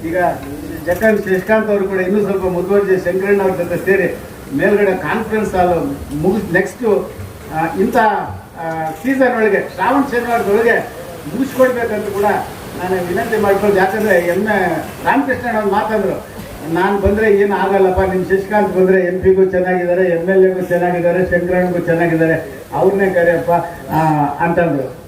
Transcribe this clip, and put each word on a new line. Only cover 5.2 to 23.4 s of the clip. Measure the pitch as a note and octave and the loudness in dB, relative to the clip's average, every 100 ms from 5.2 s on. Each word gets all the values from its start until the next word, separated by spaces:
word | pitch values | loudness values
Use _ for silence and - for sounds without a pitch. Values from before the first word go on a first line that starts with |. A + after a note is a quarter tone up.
| G#3+ G#3+ G3 | -2 -2 -2
ಹಾಲ್ | F#3 F3+ E3+ C#3+ C#3 - C#3+ | 0 2 0 -2 -6 -8 -2
ಮುಗಿಸ್, | F#3 G#3+ E3+ | 0 0 0
ನೆಕ್ಸ್ಟು, | F3 - - A#3 G3 - - - - - | -2 -2 -4 0 0 -2 -12 -14 -16 -8
ಆ, | D#3 E3 F#3+ | -4 -4 -2
ಇಂಥ, | G3 B3+ | 0 2
ಆ, | A3 G3 E3 - - - D#3+ E3 D#3 D#3 | 2 0 -6 -12 -16 -10 -8 -6 -6 -6
ಸೀಸನ್ | B3 C4 B3+ A3 | -4 2 2 2
ಒಳಗೆ | G#3+ F#3+ - | 0 0 -2
ಶ್ರಾವಣ | - F3+ C#4 - | -4 0 0 0
ಶನಿವಾರದೊಳಗೆ | A#3 A#3 A3+ G3 G#3 A3+ G#3+ - - - - D3 | -2 -2 -2 0 2 2 0 -2 -12 -14 -14 -10
ಮುಗಿಸ್ಕೊಡ್ಬೇಕಂತ | A#3+ C4+ B3+ B3+ A#3+ A3 G#3 G#3+ | -4 -4 2 2 2 -2 -4 -4
ಕೂಡ | - G#3 F#3+ - - - - | 0 0 0 -4 -12 -12 -8
ನಾನು | F3+ F#3 F3 | -4 -2 -2
ವಿನಂತಿ | F#3+ - G#3+ | -4 -2 0
ಮಾಡ್ಕೊಂಡು, | G3+ F#3+ G#3 F#3+ | 2 2 2 2
ಯಾಕಂದ್ರೆ | F#3 A3 G#3 | 2 0 2
ಎಮ್ | F3+ E3+ F3 G#3+ | 2 2 0 0
ಎ | G3 F3+ D#3+ - - | 0 0 -2 -6 -6
ರಾಮಕೃಷ್ಣಣ್ಣ | - C4 - B3 B3 G#3+ | 0 0 0 -2 -2 -2
ಅವ್ರು | G3+ | 0
ಮಾತಂದ್ರು, | G3+ A3+ G#3+ F#3+ D3 - - - - D3 | 0 0 -2 -2 -4 -10 -16 -14 -12 -4
"ನಾನು | E3 F#3+ G3+ | 0 2 2
ಬಂದ್ರೆ | F#3+ G#3 A3 | 2 2 4
ಏನು | G3+ G3+ F#3 | 4 4 0
ಆಗಲ್ಲಪ್ಪ, | G3 G3 F#3+ F#3 | 0 2 4 2
ನಿಮ್ | F#3+ F#3 | 0 0
ಶಶಿಕಾಂತ್ | F3+ F#3+ F#3+ G#3+ F#3 F3 | 0 0 2 0 2 2
ಬಂದ್ರೆ | F#3 F#3+ | 4 4
ಎಂ | F3 F#3 | 2 2
ಪಿಗೂ | F#3+ F#3+ | 4 4
ಚೆನ್ನಾಗಿದ್ದಾರೆ, | F#3 F3+ F3+ F3+ F3 F3 | 4 2 0 0 2 2
ಎಮ್ | E3+ E3 F3 | 2 2 2
ಎಲ್ | F#3+ F#3+ | 4 4
ಎಗೂ | F#3 | 2
ಚೆನ್ನಾಗಿದ್ದಾರೆ, | - F3 F3 F3 E3+ F#3 F3+ | 0 0 2 2 2 2 2
ಶಂಕರಣ್ಣಗೂ | F3+ F3 F3+ F3+ F3 | 0 0 0 0 0
ಚೆನ್ನಾಗಿದ್ದಾರೆ, | E3 E3 E3+ D#3+ D#3+ D#3 - - - | 0 0 2 2 2 0 -4 -14 -8
ಅವ್ರನ್ನೇ | C#3 F#3 G3 F#3+ | 0 2 2 2
ಕರೆಯಪ್ಪ," | F3+ E3+ E3 | 4 2 2